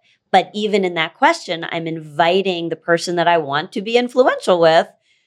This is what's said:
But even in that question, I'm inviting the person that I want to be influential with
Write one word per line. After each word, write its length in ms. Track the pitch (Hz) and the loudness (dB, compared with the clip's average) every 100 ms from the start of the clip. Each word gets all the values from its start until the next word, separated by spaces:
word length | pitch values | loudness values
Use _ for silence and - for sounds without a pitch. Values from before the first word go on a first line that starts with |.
| _ _ _ | _ _ _
But 180 | 185 175 | 0 0
even 320 | 208 208 208 185 | -4 -2 0 0
in 80 | |
that 220 | 170 160 - | -2 -4 0
question, 500 | 285 330 - 165 165 | 0 0 -4 -8 -8
I'm 180 | 165 165 | -8 -8
inviting 800 | 165 156 147 170 185 196 175 170 | -10 -8 -2 2 2 0 -4 -6
the 80 | 160 | -8
person 400 | - 170 180 175 | -4 -4 -2 0
that 100 | 165 | 2
I 100 | 170 | 2
want 360 | 143 143 175 | 0 -4 -6
to 80 | 233 | -8
be 160 | 202 233 | -2 0
influential 600 | 247 247 277 571 - 180 | 0 2 2 0 0 2
with 260 | 165 165 - _ _ _ | 4 4 2 _ _ _